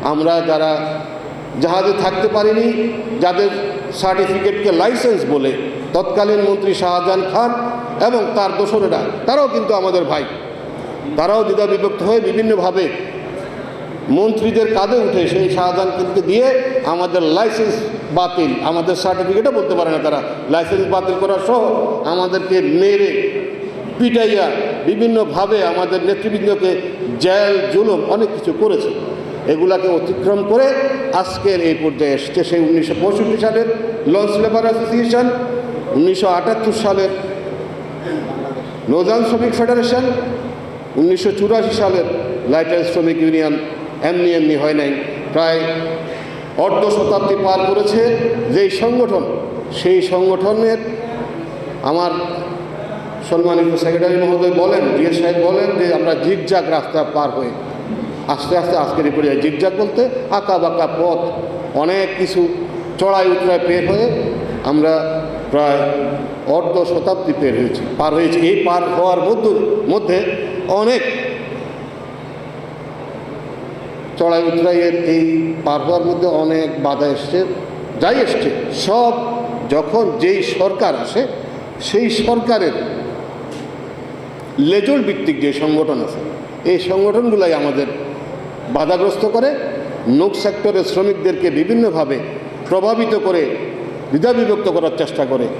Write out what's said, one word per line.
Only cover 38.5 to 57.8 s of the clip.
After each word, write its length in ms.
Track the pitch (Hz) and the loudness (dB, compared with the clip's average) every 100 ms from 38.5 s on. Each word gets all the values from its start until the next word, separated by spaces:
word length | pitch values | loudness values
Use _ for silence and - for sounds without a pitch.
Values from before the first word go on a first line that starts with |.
| 131 - - - | -8 -10 -8 0
নৌযান 340 | 156 180 226 | 2 4 2
শ্রমিক 280 | 226 233 240 | 2 2 0
ফেডারেশন, 500 | 233 233 240 233 247 254 247 240 - - - - - - 135 | 0 2 2 2 2 0 -2 -4 -6 -8 -10 -12 -12 -6 0
উনিশশো 340 | 165 185 208 196 | 2 4 0 0
চুরাশি 340 | 202 220 220 220 | 2 2 2 0
সালের 260 | 196 180 165 - - - 117 | 2 2 0 -4 -4 -4 0
লাইটার 360 | 151 160 175 | 2 2 0
শ্রমিক 340 | 170 170 165 165 | 2 2 2 2
ইউনিয়ন। 320 | 160 160 156 147 - - - - | 2 4 2 -2 -4 -10 -10 -4
এমনি 260 | 160 180 175 170 | -2 2 2 4
এমনি 160 | 151 147 | 2 2
হয় 200 | 151 151 | 2 2
নাই, 100 | 139 139 - - - | 0 -2 -6 -8 -2
প্রায় 280 | 151 165 165 165 160 165 160 160 - - - - - | 0 2 2 0 -2 -4 -6 -8 -10 -10 -12 -8 0
অর্ধ 260 | 190 - 208 214 | 2 2 2 2
শতাব্দী 400 | 214 202 196 196 | 2 2 2 2
পার 160 | 190 185 190 | 2 2 2
করেছে 340 | 202 208 220 233 226 233 233 233 | 2 2 4 2 2 0 0 0
যেই 160 | 156 196 | 2 2
সংগঠন, 520 | 190 233 247 226 190 - - - - - | 2 0 2 2 0 -2 -4 -6 -8 -8
সেই 260 | - 180 185 | -2 2 4
সংগঠনের 760 | 185 180 185 185 190 220 226 226 226 233 233 233 240 - - - - - | 4 2 2 2 2 2 2 0 -4 -6 -8 -8 -8 -8 -10 -10 -10 -6
আমার 300 | 135 165 175 175 175 175 - 175 - - - - - - - | -2 0 0 -2 -6 -6 -8 -8 -10 -10 -10 -10 -10 -10 -2
সম্মানিত 400 | 170 175 170 170 | 0 2 2 2
সেক্রেটারি 420 | 160 165 170 180 180 | 2 0 2 2 2
মহোদয় 380 | 180 175 180 170 | 2 2 2 2
বলেন, 200 | 180 170 135 139 | 4 2 2 2
ডিএস 200 | 165 165 | 2 2
সাহেব 200 | 170 175 170 | 2 2 2
বলেন 220 | 196 196 185 | 2 0 2
যে 80 | 175 | 2
আমরা 180 | 156 165 | 2 2
জিগজাগ 500 | 156 156 190 151 190 165 | 0 0 0 2 0 2
রাস্তা 300 | 156 - 160 143 | -2 0 -2 0
পার 160 | 147 143 | 0 -2
হয়ে 220 | 127 123 - - - | -2 -4 -6 -8 -10